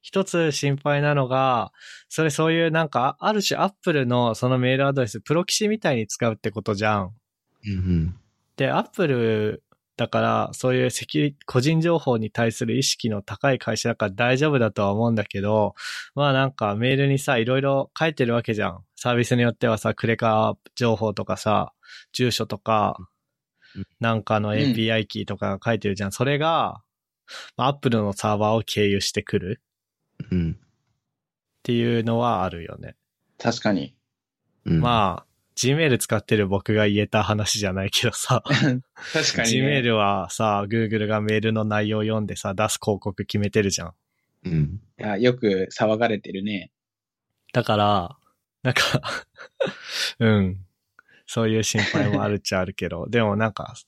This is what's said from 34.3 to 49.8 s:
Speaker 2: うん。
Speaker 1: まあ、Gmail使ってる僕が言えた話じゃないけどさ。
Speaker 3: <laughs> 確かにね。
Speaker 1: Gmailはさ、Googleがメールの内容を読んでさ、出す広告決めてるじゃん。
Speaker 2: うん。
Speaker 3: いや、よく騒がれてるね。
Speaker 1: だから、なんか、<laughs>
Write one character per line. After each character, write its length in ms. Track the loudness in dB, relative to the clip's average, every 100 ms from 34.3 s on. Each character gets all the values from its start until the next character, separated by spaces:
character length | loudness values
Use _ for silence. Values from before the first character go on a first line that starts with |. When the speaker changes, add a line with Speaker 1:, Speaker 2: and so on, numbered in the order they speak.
| _ _ _
Speaker 2:
う 80 | 0
ん。 80 | 2
Speaker 1:
ま 420 | 4 4 2 -2
あ、 20 | -12 _ _
Gmail 420 | -2 0 2 4 2
使 180 | 0 -2
っ 80 |
て 100 | 2
る 120 | 2 2
僕 260 | 0 0
が 140 | 2 4
言 160 | 2
え 40 | 2
た 140 | 0
話 380 | 2 0 0 -2
じ 80 | -2
ゃ 60 |
な 120 | -2
い 60 | -2
け 160 | 0 -2
ど 60 |
さ。 280 | -4 0 0
Speaker 3:
<laughs> 60 | 2 2 2 0 -6 -18 -6
確 200 | -2 -2
か 80 | 0
に 180 | 0 2
ね。 200 | 2 2
Speaker 1:
Gmail 100 | 2
は 380 | 2 2 0 -4
さ、 340 | 0 0 2 0
Google 380 | 0 0 0
が 160 | 0 0
メ 160 | 2 0
ー 20 |
ル 140 | 2
の 100 | 0
内 260 | 0 0 0
容 100 | 0
を 20 |
読 180 | 0 -2
ん 60 |
で 100 | -4
さ、 200 | -6 -6
出 140 | -2 -2
す 100 | 0
広 180 | -2 -2
告 140 | -4 -8
決 160 | -6 -2
め 120 | 0
て 100 | 2
る 80 | 2
じ 120 | -2
ゃ 40 |
ん。 80 | -8 -16 _ _ _ _
Speaker 2:
う 40 | -4
ん。 320 | 0 0 -4 _ -10
Speaker 3:
い 20 |
や、 160 | -6 2
よ 180 | 2
く 340 | 2 0 0 -4
騒 260 | -2 0 2
が 100 | 0
れ 120 | -2
て 120 | -6
る 120 | -8
ね。 280 | -6 -6 -10 _ _ _ _ _ _ _ _
Speaker 1:
だ 100 | -2
か 140 | 0 2
ら、 400 | 4 2 -2 -12 _ _ _ _
な 80 | -2
ん 20 |
か、 280 | 0 0 -2 -4 -10 -12 -20 -20 _
<laughs> 560 | -6 -6